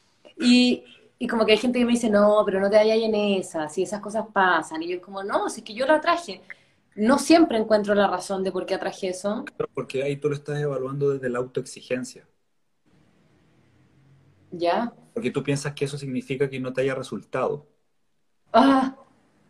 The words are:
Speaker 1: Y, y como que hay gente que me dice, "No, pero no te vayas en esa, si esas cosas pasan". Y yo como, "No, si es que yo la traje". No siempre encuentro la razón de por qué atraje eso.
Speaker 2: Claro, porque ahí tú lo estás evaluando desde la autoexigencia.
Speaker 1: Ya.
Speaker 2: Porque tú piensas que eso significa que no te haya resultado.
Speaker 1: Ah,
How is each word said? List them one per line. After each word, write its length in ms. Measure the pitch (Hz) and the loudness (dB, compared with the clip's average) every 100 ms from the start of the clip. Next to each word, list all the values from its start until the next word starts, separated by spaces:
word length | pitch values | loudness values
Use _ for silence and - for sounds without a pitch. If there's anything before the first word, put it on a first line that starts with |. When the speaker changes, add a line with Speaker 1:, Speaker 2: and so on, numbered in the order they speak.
| _ _ - - | _ _ -20 -2
Speaker 1:
Y, 460 | 240 247 247 247 - - _ - | 4 6 6 2 -6 -20 _ -8
y 80 | 247 | -4
como 180 | 233 214 | 0 2
que 60 | |
hay 60 | 214 | 2
gente 200 | 247 247 | 2 0
que 40 | 240 | 2
me 60 | |
dice, 180 | 233 226 | 2 2
"No, 320 | 202 208 208 202 | 4 6 4 4
pero 140 | 190 | 2
no 100 | 196 | 4
te 60 | 214 | 4
vayas 220 | 214 220 | 4 4
en 160 | 226 | 2
esa, 540 | 214 208 196 180 165 151 | 0 0 0 -2 -6 -6
si 140 | 190 | -4
esas 180 | 180 202 | -4 -6
cosas 260 | 202 214 208 | -6 -6 -4
pasan". 500 | 202 185 170 156 160 | 0 2 2 -2 -8
Y 60 | 170 | -8
yo 120 | 180 | -8
como, 200 | 185 196 | -10 -10
"No, 240 | 196 277 403 | -4 -2 -4
si 100 | - | -8
es 40 | - | -10
que 80 | |
yo 120 | 214 269 | -4 0
la 140 | 311 | 2
traje". 420 | - 339 - 185 - - _ _ _ - | 2 -2 -4 -14 -18 -20 _ _ _ -2
No 220 | 214 277 | 2 4
siempre 400 | - 330 320 226 | 6 6 6 2
encuentro 360 | 220 214 202 | 2 2 2
la 140 | 202 196 | 2 2
razón 360 | 180 - 190 | 0 -4 -4
de 80 | 190 | -4
por 140 | 185 175 | -4 -4
qué 80 | |
atraje 340 | 185 196 - 185 | -4 -6 -6 -8
eso. 340 | 180 202 220 | -6 -4 -6
Speaker 2:
Claro, 260 | 294 - - | -6 -8 -8
porque 280 | - 123 131 | -8 -8 -4
ahí 140 | 139 143 | -4 -2
tú 120 | 151 | -4
lo 60 | |
estás 260 | 143 143 147 | -4 -6 -6
evaluando 500 | 147 131 131 139 143 | -4 -4 -6 -2 -2
desde 180 | 139 127 | 0 -2
la 80 | 120 | -4
autoexigencia. 880 | 127 - 127 - - 127 123 - - _ _ _ _ _ _ _ _ _ _ _ _ _ _ _ _ _ _ _ _ _ _ | -6 -6 -8 -10 -8 -6 -6 -14 -20 _ _ _ _ _ _ _ _ _ _ _ _ _ _ _ _ _ _ _ _ _ _
Speaker 1:
Ya. 400 | 175 170 190 233 - _ | -4 0 0 -2 -6 _
Speaker 2:
Porque 180 | - 120 | -6 -4
tú 100 | 143 | -2
piensas 320 | 135 143 147 | -2 -2 -4
que 100 | 143 139 | -4 -6
eso 120 | 143 | -6
significa 500 | 139 127 - 131 139 | -8 -6 -6 -2 -2
que 120 | 131 | -4
no 120 | 131 | -6
te 100 | 131 | -2
haya 120 | 135 | -2
resultado. 720 | 127 127 107 - 131 120 143 - _ _ _ _ _ _ _ _ | -4 -8 -10 -8 -4 -4 -4 -10 _ _ _ _ _ _ _ _
Speaker 1:
Ah, 440 | 226 269 269 262 - - _ _ _ _ | 4 6 4 0 -6 -18 _ _ _ _